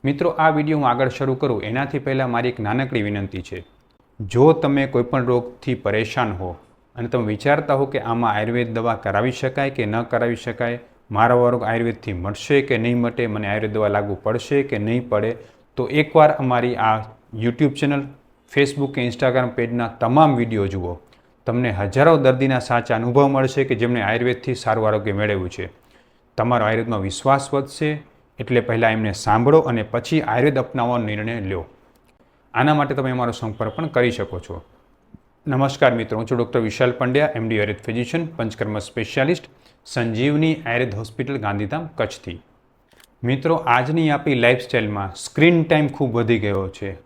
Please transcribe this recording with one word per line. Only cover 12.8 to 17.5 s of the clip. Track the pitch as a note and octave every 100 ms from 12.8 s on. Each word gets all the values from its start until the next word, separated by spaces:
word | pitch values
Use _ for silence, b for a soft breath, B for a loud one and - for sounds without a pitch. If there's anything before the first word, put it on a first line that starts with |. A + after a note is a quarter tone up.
| A#2 A#2+
મટે, | A#2+ A2+ A#2
મને | G#2+ G2+
આયુર્વેદ | G#2+ G#2+
દવા | G#2+ G#2
લાગુ | G#2 G#2 F#2
પડશે | A2 A#2 - C#3+
કે | C#3 A2
નહીં | G#2+ A#2+ B2
પડે, | G#2+ A2 A#2 B B _ -
તો | B2
એકવાર | D3 D3+ D#3+ D3+
અમારી | D3 C3 B2 B2 A#2
આ | A2 A2 A2 - _ A2+
YouTube | A#2